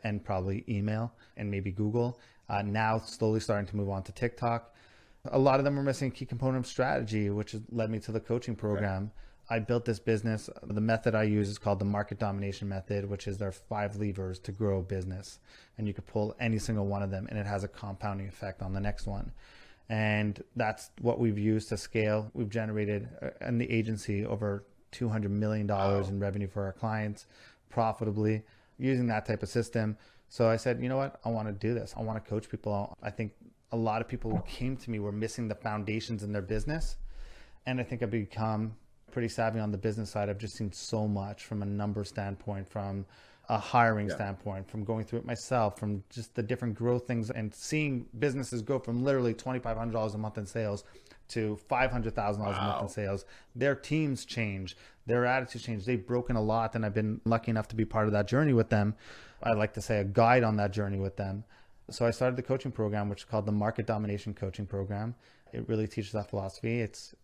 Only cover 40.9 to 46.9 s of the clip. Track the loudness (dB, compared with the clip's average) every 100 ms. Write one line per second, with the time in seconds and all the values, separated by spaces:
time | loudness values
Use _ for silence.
40.9 | 0 0 0 -2 -8 -6 -4 -2 -2 -2
41.9 | -2 -4 -4 -6 -6 -6 -6 -6 -6 -4
42.9 | -6 -8 -14 -20 -14 -2 -2 4 6 6
43.9 | 6 0 -2 -4 -4 -6 -8 -8 -6 -4
44.9 | -4 -2 -4 -4 -6 0 2 2 0 -2
45.9 | -4 -6 -12 -6 -4 -2 -2 -2 0 2